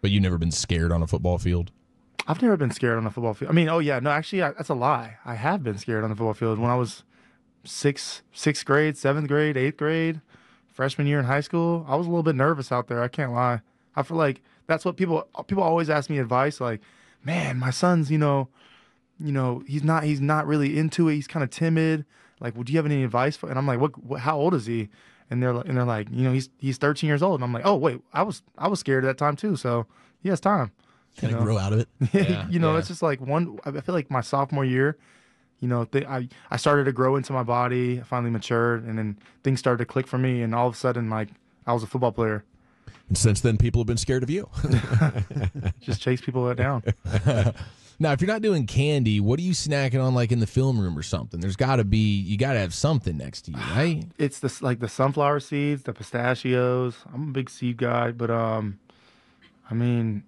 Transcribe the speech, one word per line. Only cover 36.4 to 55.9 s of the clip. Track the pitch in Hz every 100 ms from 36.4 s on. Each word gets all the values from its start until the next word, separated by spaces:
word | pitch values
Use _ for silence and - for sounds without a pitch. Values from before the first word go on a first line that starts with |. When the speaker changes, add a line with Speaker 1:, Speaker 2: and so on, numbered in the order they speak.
| -
Speaker 2:
I | -
started | - 143
to | 139
grow | 123 131 139
into | 127
my | 135
body. | 117 120 123 127 123 123
I |
finally | 120 123 120
matured, | 117 - 117 117 117
and | 117 110
then | 107 104 - _
things | 139 131
started | - 120
to | 117
click | - 127
for | 127
me, | 127 123
and | 113
all | 117 123
of |
a | 113
sudden, | 127 120 113
like, | 110 104 - _ _ -
I |
was | 120
a | 110
football | 127 123
player. | 110 113 107 - _ _ _ - - -
Speaker 4:
And | 92
since | 110 98
then, | 120 107
people | 120 120
have | 113
been | 117
scared | - 127
of | 123
you. | 170 - - - 123 - 110 156 123
<laughs> | 98 139 92 143 95 -
Speaker 2:
Just | - 113
chase | - 127
people | - 127 123
down. | 123 127 135 - 95
Speaker 1:
<laughs> | - 101 131 120 110 - - - - -
Now, | 160
if | 139
you're | 185
not | 214
doing | 214 180 117
candy, | - 143 147 113 104
what | 101 135
are |
you | 180
snacking | 175 147 143 135 131
on, | 131
like, | 127 117
in | 120
the | 107
film | - 135 120
room | 95 76
or |
something? | 76 82 67 87
There's | 92 95
gotta | 127 131
be, | 104 107
you | 107 101 95 104
gotta | 127 127
have | 92
something | - 143 151 98 78
next | 65 -
to | -
you, | 69
right? | - 87 160 160 165
Speaker 2:
<sighs> | -
It's | 147 -
the | 131
s-, | -
like, | 139 120
the | 117
sunflower | - 135 139 143 147
seeds, | - 147 143 147
the | 135